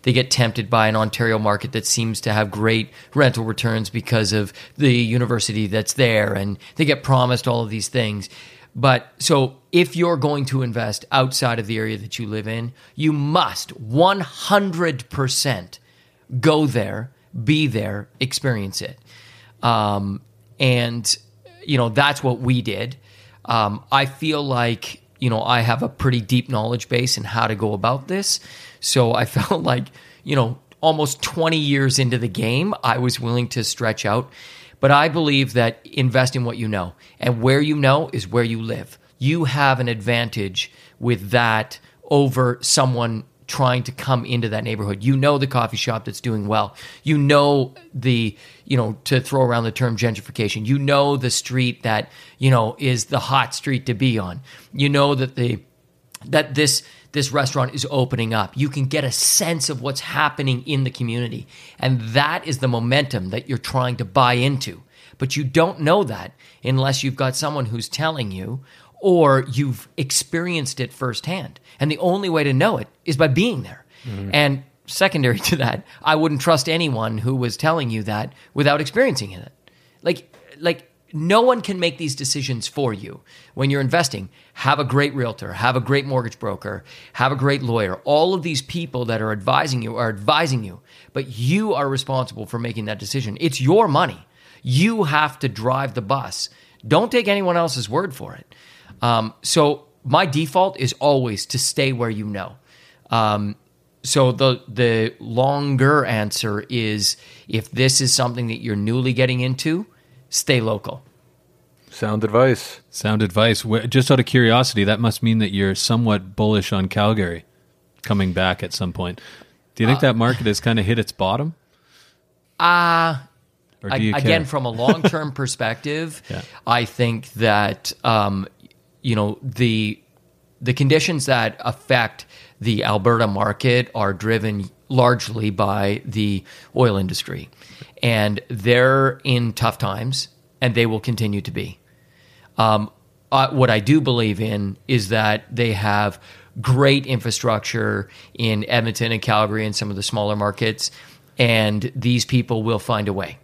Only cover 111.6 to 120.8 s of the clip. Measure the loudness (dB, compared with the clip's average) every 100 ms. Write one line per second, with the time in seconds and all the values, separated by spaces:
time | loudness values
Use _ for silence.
111.6 | _ _ _ -6 -2 -2 2 4 4 2
112.6 | -4 -18 _ -4 0 2 2 4 4 2
113.6 | 0 -2 2 2 4 4 4 4 6 6
114.6 | 4 2 2 2 0 2 2 2 2 2
115.6 | 0 0 0 2 2 0 -2 0 2 2
116.6 | 2 -2 0 2 2 2 -2 -4 _ _
117.6 | _ _ _ _ -2 0 0 2 0 0
118.6 | -6 -6 -6 -4 -8 -8 -16 -20 -20 _
119.6 | _ -2 2 4 2 4 2 2 0 0
120.6 | 0 0